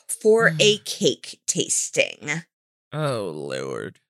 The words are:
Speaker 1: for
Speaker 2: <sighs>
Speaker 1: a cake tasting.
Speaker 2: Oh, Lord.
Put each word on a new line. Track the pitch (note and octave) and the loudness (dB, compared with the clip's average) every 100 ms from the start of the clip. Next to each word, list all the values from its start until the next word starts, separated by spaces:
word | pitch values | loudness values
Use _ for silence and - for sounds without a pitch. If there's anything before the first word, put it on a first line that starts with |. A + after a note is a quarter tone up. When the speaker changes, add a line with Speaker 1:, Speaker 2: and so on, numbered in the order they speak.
| - | -12
Speaker 1:
for | - G#3+ A3+ A3+ D#3 | 0 4 6 4 4
Speaker 2:
<sighs> | |
Speaker 1:
a | G#3+ G#3 | 4 4
cake | - - E3 - - - - | -2 -2 0 0 -6 -10 -4
tasting. | F3 - - - - - G1+ D3 D#3+ E3 _ _ _ _ | -4 -2 -2 -2 -2 -2 -4 -8 -8 -10 _ _ _ _
Speaker 2:
Oh, | D3+ D3+ A#2+ G2 | -6 -4 -4 -6
Lord. | D2+ C#2+ C2 C2+ A#1 G#1 - | -8 -8 -6 -6 -8 -10 -12